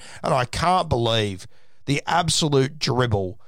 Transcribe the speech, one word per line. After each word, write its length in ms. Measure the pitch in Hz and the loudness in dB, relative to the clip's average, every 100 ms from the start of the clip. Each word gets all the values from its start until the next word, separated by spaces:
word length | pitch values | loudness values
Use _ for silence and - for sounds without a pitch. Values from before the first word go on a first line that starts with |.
| - - | -10 -6
and 80 | - | 0
I 140 | 139 123 | 0 0
can't 420 | - 170 185 165 | 0 2 2 2
believe 580 | 127 117 113 104 92 - - - - | 2 2 2 0 -4 -10 -18 -18 -8
the 180 | - 143 - | -2 -2 0
absolute 720 | 165 165 - 156 139 131 - | 0 2 0 2 4 2 0
dribble 600 | - 123 120 104 92 - | -2 2 2 0 -2 -8